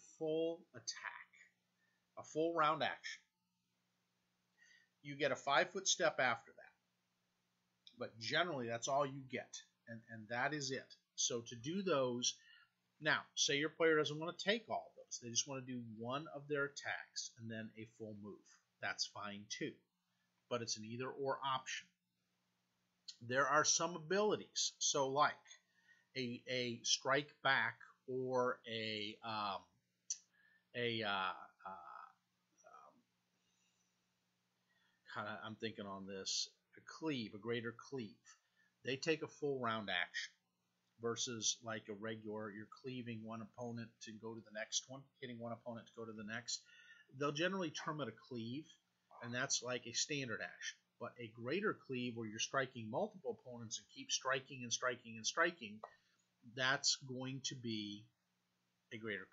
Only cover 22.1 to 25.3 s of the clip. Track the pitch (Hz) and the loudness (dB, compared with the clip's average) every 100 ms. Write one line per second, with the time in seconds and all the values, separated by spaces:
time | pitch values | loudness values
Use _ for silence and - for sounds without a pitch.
22.1 | _ _ _ _ _ _ _ _ _ - | _ _ _ _ _ _ _ _ _ -16
23.1 | - 117 131 135 147 143 - 165 175 156 | -10 2 4 8 8 8 6 2 -2 2
24.1 | 190 214 156 - - - - - 151 135 | 4 6 4 0 -2 -2 0 2 4 4
25.1 | 135 127 | 6 6